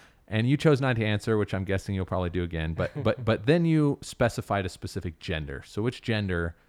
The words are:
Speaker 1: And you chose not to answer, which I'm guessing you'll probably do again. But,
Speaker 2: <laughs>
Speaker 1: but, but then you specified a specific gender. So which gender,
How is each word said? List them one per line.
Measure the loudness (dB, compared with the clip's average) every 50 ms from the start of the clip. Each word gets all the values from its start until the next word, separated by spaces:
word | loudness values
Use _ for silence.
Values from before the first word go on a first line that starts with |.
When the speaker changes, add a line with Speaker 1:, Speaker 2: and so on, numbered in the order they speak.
| -20 -20 _ _ _ -4
Speaker 1:
And | -2 0 2 2
you | 2
chose | 4 4 4 4 4
not | 4 2 0
to | 2 2
answer, | 2 0 0 2 2 2 2
which | 2 0 -2
I'm | -2 -2
guessing | 0 -2 -2 -2 -2 -2
you'll | -2 -2
probably | -2 -2 -2 -2 0
do | 0 -2 -2
again. | -2 -2 -2 -2 -2 -2
But, | -2 -2 -4 -4
Speaker 2:
<laughs> | -2 -2
Speaker 1:
but, | -2 -2 0 0
but | 0 0 2 2
then | 4 4 4 4
you | 4 4 4 4 2 0 -2
specified | -6 -10 -2 0 0 0 0 -2 -4 -2 0 0 0
a | -2
specific | -6 -8 -10 -10 -8 -8 -6 -8 -8 -8
gender. | -6 -4 -4 -4 -4 -6 -8 -10 -12
So | -10 -6 -4 -4
which | -4 -4 -4 -4
gender, | -2 0 0 0 0 0 0 0 -2 -4 _ _